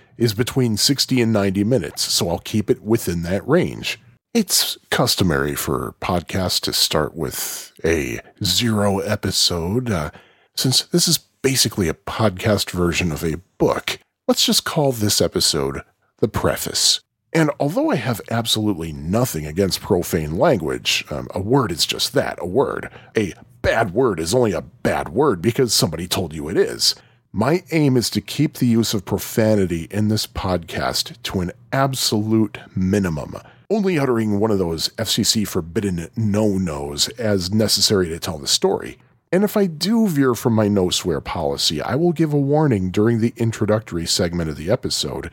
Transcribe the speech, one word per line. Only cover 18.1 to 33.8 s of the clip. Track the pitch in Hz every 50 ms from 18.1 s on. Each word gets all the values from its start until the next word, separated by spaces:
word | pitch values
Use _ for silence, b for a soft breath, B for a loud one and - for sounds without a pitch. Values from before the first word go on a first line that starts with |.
| 117 - - -
absolutely | 113 117 113 - - 110 107 107 98 78 82 82
nothing | 76 69 73 80 98 117 127 - - 80 76
against | 76 76 90 98 90 - -
profane | - - 101 87 82 - - 85 78 73 80
language, | 98 147 175 135 92 82 69 64 60 52 - - - - -
um, | - 65 65 -
a | - 98
word | 95 107 127 143 120 92
is | 85 73 -
just | - - - - - -
that, | - 92 - - -
a | 78
word. | 90 90 127 127 69 - - - B B B B B B
A | - 104 85 - - - - - _
bad | - 196 143 110 117 95
word | 85 120 135 120 95 80
is | 82 82 110
only | 131 123 107
a | 87 78
bad | - - - _ - 117 85 71 - -
word | 80 113 151 143 101 85
because | 80 117 120 - 131 110
somebody | - - - 92 78 80 90 90
told | - - 92 76
you | 78 78 71 78
it | 101
is. | 180 202 - 60 57 - - - b b b b b b _
My | - 95 110 131 165 185 - -
aim | 160 165 151 139 131
is | 123 110 -
to | - 107
keep | - - - - 147 151 -
the | - 131
use | 123 113 113 110 - -
of | 101 -
profanity | - 104 90 - - - 120 110 110 107 101 95 87 90 82 80 -
in | - 107 107 104
this | 110 107 -
podcast | - - - - 95 90 87 82 - - 92 69 64 65 - - - - -
to | - - - 98
an | 87 87 - - - -
absolute | - 135 135 139 135 - - - 120 107 107 110 110 110 107 - - - - - -
minimum, | 95 92 92 101 104 95 87 80 73 62 - - - B B B B B -
only | 202 226